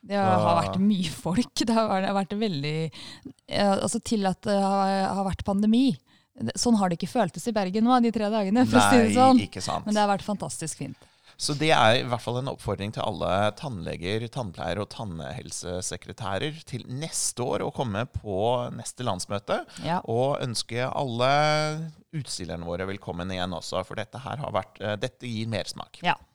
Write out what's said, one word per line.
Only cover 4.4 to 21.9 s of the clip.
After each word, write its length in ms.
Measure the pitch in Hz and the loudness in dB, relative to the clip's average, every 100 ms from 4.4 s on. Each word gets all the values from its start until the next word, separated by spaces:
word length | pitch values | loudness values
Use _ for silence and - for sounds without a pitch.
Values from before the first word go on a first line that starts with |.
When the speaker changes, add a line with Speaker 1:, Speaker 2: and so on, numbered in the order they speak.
Speaker 1:
det 220 | 220 202 | 0 2
har, 500 | 196 196 190 196 190 | 2 2 2 2 0
har 100 | 196 190 | 0 -2
vært 160 | 175 | -4
pandemi. 540 | - 196 208 226 262 165 _ _ _ - | -2 2 4 6 4 2 _ _ _ -8
Det, 140 | - - | -6 0
sånn 220 | 247 226 | 2 4
har 100 | 190 | 4
det 80 | 170 | 0
ikke 120 | 185 254 | -2 0
føltes 260 | 196 - 240 | 0 -2 -4
i 40 | |
Bergen 320 | 214 185 202 | -2 0 2
nå, 160 | 226 254 | 4 6
de 100 | 233 | 4
tre 200 | 226 208 | 2 0
dagene, 320 | 220 196 226 254 | 0 2 4 6
for 120 | 247 | 6
å 120 | - | 8
si 60 | 254 | 8
det 120 | 220 | 6
Speaker 2:
Nei, 40 | |
Speaker 1:
sånn. 260 | 220 262 262 | 6 8 8
Speaker 2:
ikke 180 | 196 196 | 4 -6
sant. 240 | - - | -4 -2
Speaker 1:
Men 80 | 220 | 0
det 80 | 214 | 2
har 80 | 208 | 2
vært 140 | 196 | 2
fantastisk 540 | - 202 156 - 156 - | -2 -4 -6 -8 -8 -8
fint. 180 | 143 - - _ _ - | -10 -12 -20 _ _ -8
Speaker 2:
Så 160 | - 147 | -4 0
det 100 | 156 | 4
er 260 | 147 113 123 | 8 8 6
i 20 | 127 | 2
hvert 140 | 117 | -2
fall 160 | - 123 | -2 -4
en 80 | 135 | -4
oppfordring 460 | - - 98 101 | -6 -4 -4 -4
til 80 | 110 | -4
alle 500 | - 85 85 92 107 - | -4 -2 0 2 2 -2
tannleger, 680 | 151 104 80 78 85 110 117 | -10 -8 -8 -6 -4 -4 -4
tannpleiere 500 | - 110 80 76 87 | -8 -8 -6 -4 -4
og 80 | 101 | -6
tannhelsesekretærer 1800 | - 110 82 67 - 82 - 85 90 87 90 - 95 95 98 143 156 | -8 -10 -8 -8 -10 -10 -10 -6 -6 -6 -8 -12 -10 -4 -4 -4 -8
til 200 | - - - | -10 -12 -8
neste 560 | 127 160 - - - | -10 -6 -4 -4 -4
år 160 | 123 - - | -4 -2 -4
å 60 | |
komme 320 | - 131 98 127 | -4 -4 -4 -6
på 680 | - 107 92 110 123 123 | -8 -6 -2 0 0 -4
neste 320 | 120 - - | -10 -12 -8
landsmøte 640 | 123 92 - 101 - 262 339 - | -6 -4 -6 -8 -4 -4 -4 -10
Speaker 1:
Ja. 160 | 156 175 - | -4 -4 -2
Speaker 2:
og 320 | 151 135 143 | -2 0 -2
ønske 400 | 127 110 - 113 127 | -4 -6 -6 -4 -4
alle 1000 | - 143 117 127 143 151 151 151 156 160 | -4 -4 0 2 4 4 2 0 -4 -8